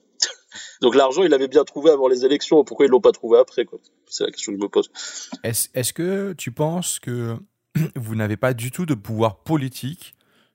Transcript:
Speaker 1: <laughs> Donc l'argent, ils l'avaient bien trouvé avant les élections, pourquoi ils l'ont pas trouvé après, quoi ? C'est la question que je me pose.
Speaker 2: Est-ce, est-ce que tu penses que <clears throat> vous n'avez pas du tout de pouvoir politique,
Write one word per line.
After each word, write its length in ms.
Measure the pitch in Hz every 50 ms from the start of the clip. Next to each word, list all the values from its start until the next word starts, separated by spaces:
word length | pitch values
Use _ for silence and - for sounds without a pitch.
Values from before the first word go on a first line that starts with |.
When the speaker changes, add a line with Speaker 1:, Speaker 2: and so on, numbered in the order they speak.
| _ _ _ -
Speaker 1:
<laughs> 600 | - - - - _ _ - - - - - -
Donc 140 | 127 120 110
l'argent, 280 | 139 135 131 131 175
ils 60 | 196 165
l'avaient 200 | 143 131 139 131
bien 160 | 131 147 139
trouvé 260 | - - 143 139 165
avant 180 | 151 139 131 127
les 160 | 131 123 127
élections, 400 | 131 147 139 - - 170 151 131
pourquoi 220 | - - - 143
ils 20 | 131
l'ont 120 | 127 120
pas 120 | 104 123
trouvé 260 | 113 - - 113 117 120
après, 260 | 131 - - 127 113
quoi ? 140 | - - - _ _ _ _ _
C'est 180 | _ - - -
la 60 | -
question 220 | - - - 110
que 60 | 101 95
je 40 |
me 60 | 101 98
pose. 220 | - 104 - - - - - - - - - - - - -
Speaker 2:
Est-ce, 240 | 113 113 - - - -
est-ce 180 | 131 120 -
que 400 | - - 165 185 196 196 196 185
tu 180 | 180 - - 127
penses 480 | 117 - 151 156 170 185 165 - - -
que 380 | - 127 123 123 117 117 117 117 - - _ _ _ _ -
<clears throat> 200 | 151 160 - -
vous 200 | 135 113 110 113
n'avez 220 | 110 107 101 104
pas 180 | - - 127 123
du 160 | 113 117 127
tout 160 | - - 180
de 80 | 160 143
pouvoir 480 | 104 98 - 110 107 113 110 95 -
politique, 720 | - - 160 151 131 127 - - - 131 170 - - - _ _ _ _ _ _ _ _